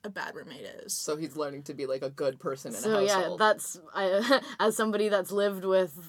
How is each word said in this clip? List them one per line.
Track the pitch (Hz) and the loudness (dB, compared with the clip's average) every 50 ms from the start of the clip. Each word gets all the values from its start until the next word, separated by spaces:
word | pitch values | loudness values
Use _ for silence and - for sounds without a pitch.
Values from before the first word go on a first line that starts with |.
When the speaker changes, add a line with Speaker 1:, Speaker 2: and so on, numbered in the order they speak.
| - | -14
Speaker 1:
a | 208 | -10
bad | 190 - 156 151 - | -6 -6 -6 -6 -8
roommate | 151 - - 147 - 101 95 - - - | -12 -12 -12 -14 -12 -12 -14 -14 -12 -8
is. | - - | -6 -6
Speaker 2:
So | - - - 151 | -4 -2 -2 -2
he's | 156 165 139 135 | -2 -4 -6 -4
learning | 151 151 143 143 139 143 | -4 -4 -4 -4 -8 -10
to | - 143 | -10 -8
be, | 127 139 | -6 -4
like, | 127 131 135 127 | -4 -2 -2 -4
a | 135 | -6
good | 139 - 151 135 131 131 | -4 0 0 0 0 -2
person | - 160 135 135 - 127 113 | -4 -6 -6 -6 -6 -8 -8
in | - | -4
Speaker 3:
So, | - 214 220 202 | 0 2 2 4
Speaker 2:
a | 196 | 4
Speaker 3:
yeah, | 202 202 190 | 4 4 2
Speaker 2:
household. | 175 160 175 - | 2 0 2 4
Speaker 3:
that's, | 220 214 202 - - - - 180 160 - - | 4 4 4 4 0 -10 -10 -12 -14 -10 -4
I, | 196 196 185 190 196 233 233 277 247 - - | -2 0 2 2 2 4 4 4 2 2 -2
<laughs> | - - | -4 2
as | 190 220 214 | 2 2 4
somebody | - 220 220 208 208 214 208 | 2 0 0 2 2 2 2
that's | 202 196 185 - | 2 2 0 0
lived | 196 202 202 202 196 190 180 | 0 2 2 2 0 0 0
with | 190 190 185 185 165 - 175 170 | 4 4 4 4 2 -2 -12 -18